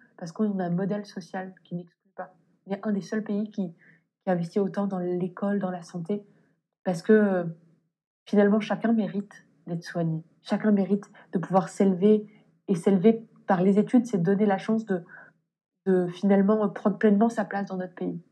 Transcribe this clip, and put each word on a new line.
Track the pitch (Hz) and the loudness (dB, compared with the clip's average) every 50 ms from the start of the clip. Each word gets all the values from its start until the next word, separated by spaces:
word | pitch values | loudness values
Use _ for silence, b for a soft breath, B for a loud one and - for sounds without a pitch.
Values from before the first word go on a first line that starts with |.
| b b b b | b b b b
parce | 180 170 - | -14 -10 -6
qu'on | - 214 208 196 185 | -4 -2 -2 -2 -2
a | 180 | -4
un | 175 | -2
modèle | 175 175 196 180 208 208 202 | -2 -2 -2 -2 -4 -6 -8
social | - - 202 175 - - 190 185 190 185 _ _ | -10 -14 -16 -14 -12 -12 -12 -12 -12 -16 _ _
qui | - 180 | -12 -12
n'exclut | 175 175 170 _ _ _ _ _ | -12 -12 -14 _ _ _ _ _
pas. | - 185 - _ _ _ _ _ _ _ | -16 -16 -16 _ _ _ _ _ _ _
On | 185 196 | -10 -8
est | 196 - | -6 -2
un | 220 208 | -2 -2
des | 196 170 | -2 -2
seuls | - 226 220 208 | -4 -6 -6 -4
pays | 220 208 202 214 214 | -4 -4 -4 -4 -6
qui, | - - 190 175 170 | -4 -6 -6 -6 -8
qui | _ _ _ _ _ _ _ _ _ - 190 | _ _ _ _ _ _ _ _ _ -4 -2
investit | 185 175 170 170 - 214 | -2 -2 -2 -2 -2 -2
autant | 196 185 - 202 202 | -2 -2 -2 -4 -4
dans | 196 190 185 | -4 -4 -4
l'école, | 175 180 180 180 180 180 180 - - 202 202 202 | -4 -4 -2 -2 -4 -6 -6 -4 -4 -2 -2 -2
dans | 190 185 | -4 -4
la | 180 175 170 | -6 -8 -10
santé, | - - 175 165 - 208 208 202 b b b b b b b b b _ _ - | -12 -12 -10 -6 -6 -6 -6 -8 b b b b b b b b b _ _ -4
parce | 190 180 170 - | -4 -4 0 2
que, | - 220 | 4 4
euh, | 214 208 202 190 180 170 165 165 - _ _ _ _ _ _ _ _ _ _ _ _ _ | 6 6 4 0 0 -2 -4 -8 -12 _ _ _ _ _ _ _ _ _ _ _ _ _
finalement, | - - 202 202 202 202 220 | 0 2 4 4 4 4 2
chacun | 208 - 208 - - 226 233 | 0 -2 -4 -2 0 0 0
mérite | 220 202 170 170 202 202 - - - _ _ _ _ - | 0 0 -2 -4 -8 -8 -10 -12 -20 _ _ _ _ -12
d'être | 170 170 170 170 | -8 -8 -8 -8
soigné. | - - 175 170 165 160 156 165 _ _ _ - | -8 -6 -4 -2 -2 -4 -6 -8 _ _ _ -8
Chacun | - 214 202 - 214 208 | -4 -4 0 2 2 2
mérite | 196 190 175 202 202 202 - B B B B - | 2 2 2 0 -2 -4 -6 B B B B -6
de | 190 | -4
pouvoir | 165 - 175 190 170 - | -2 0 2 0 0 0
s'élever, | - - 202 190 185 170 185 214 214 214 214 B B B B B B B _ - | 0 0 2 2 2 4 4 4 4 4 2 B B B B B B B _ -4
et | 202 | -4
s'élever | 165 - 214 196 185 170 220 226 226 - - _ _ _ | 0 2 2 2 4 6 4 4 4 0 -14 _ _ _
par | - 196 175 185 | -2 0 2 4
les | 196 196 202 | 4 4 4
études, | 208 - - 247 226 | 2 2 2 2 2
c'est | - - 185 | 2 0 0
donner | 170 185 202 190 214 | 2 2 2 2 2
la | 202 190 190 | 0 0 0
chance | - - 220 220 214 | -2 -2 -2 -2 -2
de, | - 190 175 170 B B B B B B B _ _ _ _ _ _ _ _ - | -2 -4 -6 -6 B B B B B B B _ _ _ _ _ _ _ _ -2
de | 190 185 180 180 170 | 0 2 2 2 0
finalement | 175 - - 196 202 196 196 196 214 220 214 202 | -2 -2 2 4 4 4 4 4 2 2 2 -2
prendre | 208 - - 220 196 - | -2 -2 -2 -2 0 2
pleinement | - 214 202 202 226 233 | 4 4 4 4 4 2
sa | 233 - 196 | 0 -2 -4
place | - - 202 202 | -4 -4 -6 -6
dans | 196 190 | -6 -6
notre | 185 180 180 - | -8 -8 -8 -8
pays. | - 185 180 170 170 - _ | -8 -8 -6 -8 -8 -12 _